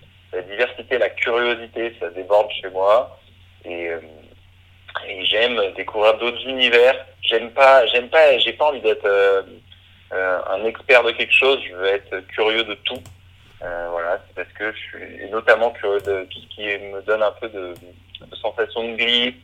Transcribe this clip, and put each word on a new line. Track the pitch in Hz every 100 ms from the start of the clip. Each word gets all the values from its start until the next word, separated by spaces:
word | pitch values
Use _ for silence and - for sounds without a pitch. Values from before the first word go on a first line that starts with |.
| - _ _
la | 92
diversité, | 90 101 123 - 113 127
la | 101
curiosité, | - 123 117 120 117 117 117 117 -
ça | 85
déborde | 90 92 104 110 -
chez | 95
moi, | 92 98 113 - - - - - - -
et, | 85 85
euh, | 82 78 78 - - - _ _ _ - - -
et | 95 90
j'aime | 104 120 117 95 95
découvrir | 92 110 107 110
d'autres | 120 120 123
univers. | 131 123 120 127 131 - _
J'aime | - 113 113
pas, | - 135 135 113
j'aime | 120 123
pas, | 160 151 120
j'ai | 117
pas | 117 151
envie | 131
d'être, | 110 104 104
euh, | 101 98 98 95 98 _ - _ _ _
euh, | 92 92 90 -
un | 95 113
expert | - - 123
de | 117
quelque | 117 110
chose, | - 131 131 98
je | 90
veux | 95
être | 101 - 95 -
curieux | - 107 110
de | 104 101
tout. | - 127 - - - - - -
Euh, | 87 87 87
voilà, | 85 85 95 -
c'est | 92
parce | 90 -
que | 107
je | -
suis, | - 87 90 -
et | 98
notamment | 110 117 110 117
curieux | - 104 101
de | 98 98 90
tout | -
ce | - -
qui |
me | 107 101 101 98
donne | 98 107
un | 107
peu | - 110
de, | 101 90 85 87 - - -
de | - -
sensation | 107 - 107 117 117
de | 113
glisse, | 117 120 123 -